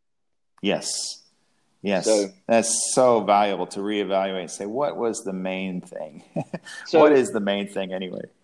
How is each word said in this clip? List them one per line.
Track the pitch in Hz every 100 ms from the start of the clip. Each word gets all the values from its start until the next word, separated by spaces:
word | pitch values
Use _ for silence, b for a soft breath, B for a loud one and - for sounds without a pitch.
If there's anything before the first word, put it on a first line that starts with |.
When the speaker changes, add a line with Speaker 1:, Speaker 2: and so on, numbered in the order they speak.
| _ _ _ _ _ _
Speaker 1:
Yes. | 98 87 - - - - _ _ _ _ _ _
Yes. | 98 101 110
Speaker 2:
So | 107 98 - -
Speaker 1:
That's | 113 110 - -
so | - 127 117
valuable | 98 101 104 92 90
to | 101
reevaluate | 101 104 95 98 98 95
and | 87
say, | - 101
"What | 120 147 82
was | 117 107
the | 98
main | 95 92 92 95 90
thing?" | - - 80 - - -
<laughs> | - - B B -
Speaker 2:
So | 160
Speaker 1:
What | 151
is | 143 123
the | 110
main | 98 101 101
thing | 98 95
anyway? | 92 92 - - _